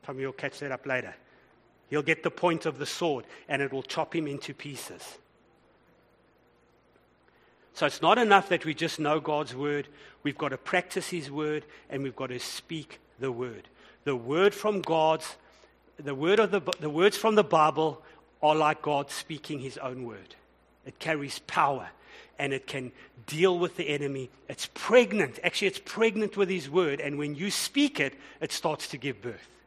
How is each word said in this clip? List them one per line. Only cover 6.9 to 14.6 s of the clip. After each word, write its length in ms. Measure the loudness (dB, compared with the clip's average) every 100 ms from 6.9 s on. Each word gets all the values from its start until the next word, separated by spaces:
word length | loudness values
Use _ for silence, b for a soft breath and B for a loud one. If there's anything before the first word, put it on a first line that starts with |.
| _ _ _ _ b b b b
So 120 | -2 -2
it's 160 | 2
not 160 | 4 6
enough 320 | 8 6 6
that 160 | -2 0
we 80 |
just 260 | -4 -4 -2
know 200 | 0 0
God's 340 | 0 -2 -2
word. 340 | -4 -2 -2 -4 B B B
We've 140 | -6 -2
got 120 | -4
to 80 | -4
practice 520 | 0 -2 0 -6 -6
his 200 | -6 -6
word, 360 | -4 -4 -4 -8 B B
and 120 | -6
we've 140 | -6 -6
got 120 | -8
to 120 | -6
speak 600 | -8 -12 -10 -10 -10 -18 _ _
the 120 | -6
word. 360 | -6 -8 -10 -18 B B B -4
The 100 | -4
word 400 | -2 4 4
from 260 | 4